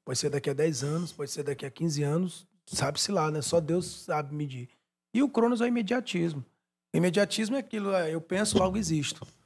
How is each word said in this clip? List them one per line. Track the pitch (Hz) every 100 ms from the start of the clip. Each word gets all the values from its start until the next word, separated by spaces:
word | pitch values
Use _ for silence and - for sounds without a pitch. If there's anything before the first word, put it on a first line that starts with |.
| -
pode | 127
ser | 147
daqui | 139 147
a |
dez | 135 165 127
anos, | 143 160 170
pode | - 139
ser | 147
daqui | 143 131 139
a |
quinze | - 165 147
anos, | 143 160 185 - - _ -
sabe-se | - 139 147 -
lá, | 190 156
né? | 151
Só | - 170
Deus | 156 175 175 - -
sabe | 156 139
medir. | 147 147 127 123 _ _ _ _
E | 226
o | 285
Cronos | 233 233 240
é | 240
o |
imediatismo. | 240 196 247 - 180 170 147 - _ _ _ _
O | 160
imediatismo | 180 175 196 - 220 269
é |
aquilo, | - 220 196
é, | 190 160
eu | 160
penso, | - 185 214 202
logo | 185 202
existo. | 165 156 139 - - _